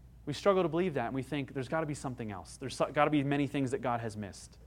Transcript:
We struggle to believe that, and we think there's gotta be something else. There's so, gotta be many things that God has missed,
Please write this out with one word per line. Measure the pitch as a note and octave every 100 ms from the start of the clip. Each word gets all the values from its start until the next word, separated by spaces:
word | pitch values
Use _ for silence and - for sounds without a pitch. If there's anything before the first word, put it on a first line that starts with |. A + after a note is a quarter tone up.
| - - -
We |
struggle | C#3 G3+ F#3+
to | E3+
believe | E3 F#3 C3+
that, | A#2
and | C3+
we |
think | B2+ D3 C3+
there's | C#3 B2
gotta | D#3+ D#3
be | C#3+
something | C#3 B2 A2
else. | F#2 E2+ -
There's | B2+ -
so, | E3
gotta | D3 D3
be | D3+
many | C#3 C#3+ C#3
things | D3 C3
that | C3+
God | C3 A#2+
has | A#2 G#2
missed, | G2+ - - -